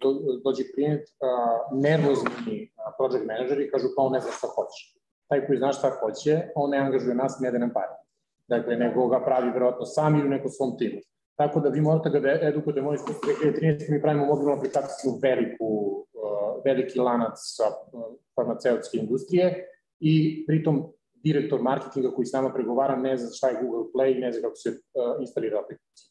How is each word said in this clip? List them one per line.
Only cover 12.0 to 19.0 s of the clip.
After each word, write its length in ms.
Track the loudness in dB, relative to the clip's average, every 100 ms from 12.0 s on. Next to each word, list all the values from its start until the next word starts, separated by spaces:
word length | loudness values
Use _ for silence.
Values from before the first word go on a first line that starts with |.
| 2
ga 100 | 2
da 100 | 2
edukujete, 520 | 2 2 0 -2 -2
moj 140 | -2 -4
iskustvo 300 | -4 -6 -2
dve 100 | 2
hiljade 220 | 2 2
trinaeste, 340 | 2 2 0
mi 80 | 0
pravimo 240 | 2 2 2
mobilnu 280 | 2 2
aplikaciju 580 | 0 0 -2 -4 -4 -4 0
veliku, 480 | 2 2 0 -2 -2 0 -2 -4 -10 -8
a, 460 | -6 -2 -2 -2 0
veliki 340 | 2 0 0
lanac, 400 | 2 2 0 -4 -10 -2
a, 40 | 0 -2 -12 -14 -14 -14 _ -4
farmaceutske 600 | -2 0 2 0 0
industrije 680 | -4